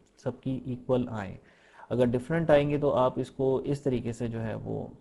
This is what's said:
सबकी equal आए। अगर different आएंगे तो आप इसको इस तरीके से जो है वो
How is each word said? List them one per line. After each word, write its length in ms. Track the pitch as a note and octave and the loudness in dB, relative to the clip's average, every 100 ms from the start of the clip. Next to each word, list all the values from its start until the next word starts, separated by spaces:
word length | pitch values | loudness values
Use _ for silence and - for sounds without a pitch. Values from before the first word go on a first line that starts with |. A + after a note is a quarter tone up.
| _ _ | _ _
सबकी 320 | B2+ B2 C3+ C3 | -8 -6 -6 -6
equal 520 | C3 B2 - B2+ B2 | -6 -8 0 2 2
आए। 300 | A2 G2 - - _ - - - | -4 -6 -10 -18 _ -20 -20 -4
अगर 160 | A#2+ B2 | 2 4
different 440 | B2 B2+ E3 D#3 | 2 0 -2 4
आएंगे 280 | D3 C#3+ D3 | 4 4 2
तो 120 | C#3+ | 2
आप 280 | B2 B2+ B2+ | 4 2 0
इसको 420 | B2+ - C3+ C3 | -6 -2 0 0
इस 240 | - C#3 | 0 -2
तरीके 280 | C#3 B2 A#2 | 0 -2 -4
से 160 | A#2 A#2+ | -4 -6
जो 100 | A2+ | -4
है 180 | A2+ G#2+ | -4 -6
वो 360 | A2 A2 - - | -6 -6 -8 -14